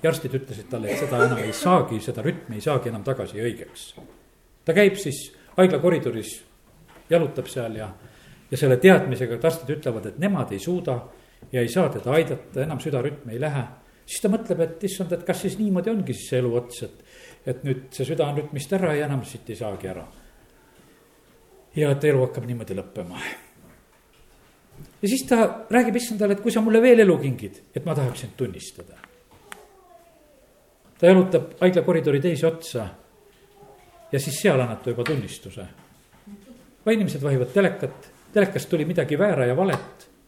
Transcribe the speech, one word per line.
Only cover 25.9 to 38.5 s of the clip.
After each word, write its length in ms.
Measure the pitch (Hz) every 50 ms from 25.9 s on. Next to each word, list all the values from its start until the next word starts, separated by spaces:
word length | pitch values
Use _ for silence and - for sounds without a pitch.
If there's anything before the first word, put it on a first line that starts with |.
| 196 240
issandale, 380 | 240 - 226 196 214 202 202
et 60 | 202 -
kui 100 | 240 196
sa 60 | 226 214
mulle 180 | 226 220 226 233
veel 200 | 254 240 226 214
elu 100 | 190 165 143
kingid, 440 | 143 139 123 - 107 95 - - - _ -
et 120 | - -
ma 80 | 175 151
tahaks 300 | 147 135 123 - - -
sind 100 | - -
tunnistada. 600 | - 131 104 90 90 - - - - - - - - - - _ _ _ _ - - _ 415 403 403 403 - 381 381 359 359 349 349 - _ _ _ _ _ _ _ _ _ _ _ _ _ _ _ _ _ _ -
Ta 120 | 170 175
jalutab 460 | 190 185 180 - - 160 - - - -
haigla 220 | 180 185 180 175 139
koridori 380 | 180 175 160 135 151 139 139 135
teise 240 | 180 165 135 156
otsa 380 | 165 165 165 - - - 120 107 95 - - - _ _ _ _ _ _ _ _ _ _ - - - - - - - - - - - -
ja 80 | 135
siis 180 | - 160 131 - -
seal 180 | 202 147 131
annab 220 | 123 117 110 101 -
ta 80 | 123 117
juba 140 | 120 120
tunnistuse. 600 | - 156 135 101 98 - - - 95 92 107 95 90 - - - _ _ _ _ _ _ _ _ 208 202 - - - - - - - _ _ _
Va 60 | 220 226
inimesed 300 | 220 196 143 139 139 135
vahivad 300 | 147 135 127 123 127 -
telekat, 540 | 202 196 175 196 - - 127 - - - - - - - - -
telekast 380 | 208 196 196